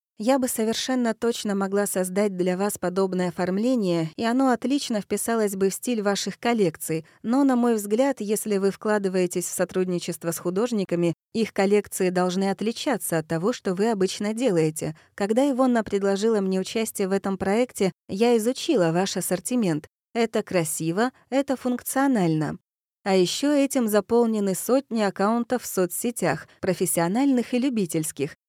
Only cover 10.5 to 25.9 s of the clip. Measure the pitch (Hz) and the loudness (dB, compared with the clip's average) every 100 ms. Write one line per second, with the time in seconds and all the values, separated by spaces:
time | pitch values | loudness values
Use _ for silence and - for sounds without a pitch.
10.5 | 185 240 220 180 170 170 160 _ 226 214 | 0 0 0 0 2 0 0 _ -4 -2
11.5 | - 196 208 - - 185 180 180 180 196 | 0 2 2 0 -2 0 2 0 0 -2
12.5 | 190 208 - 311 214 - 165 156 165 196 | 0 -4 -4 -2 -2 0 -2 -2 -2 -2
13.5 | 247 202 180 220 214 185 - 208 220 254 | -2 -4 0 0 2 0 0 -4 0 2
14.5 | 170 156 156 160 156 _ - 202 220 285 | 2 2 0 -8 -8 _ -6 0 2 2
15.5 | 247 262 233 208 202 196 196 220 214 190 | 2 2 2 0 0 0 0 2 2 2
16.5 | 190 190 226 226 - 190 196 196 190 190 | 0 -2 -4 -4 -4 -2 0 -2 -2 0
17.5 | 214 247 - 190 - - 190 233 233 220 | 0 0 0 -2 -2 -8 0 2 4 2
18.5 | 262 - 254 170 165 190 185 - 180 - | -4 0 2 4 2 0 -2 -4 -4 -2
19.5 | 247 196 151 160 _ _ 233 233 220 - | 0 0 0 -4 _ _ -4 -2 -2 -2
20.5 | 185 160 - 160 175 254 - - 269 277 | -2 0 -2 -4 0 -2 -2 -4 -2 0
21.5 | 254 254 247 - 262 277 233 175 156 147 | -2 -2 -4 -4 0 2 4 2 2 -2
22.5 | 165 _ _ _ _ 202 190 175 - 285 | -6 _ _ _ _ 0 2 2 2 2
23.5 | 294 277 269 220 208 - 233 233 214 196 | 2 2 2 2 2 2 2 2 2 0
24.5 | 180 - 262 - 226 202 - 202 233 233 | -2 0 0 0 -2 -2 0 0 0 -2
25.5 | 247 - - 180 | -4 -4 -2 -2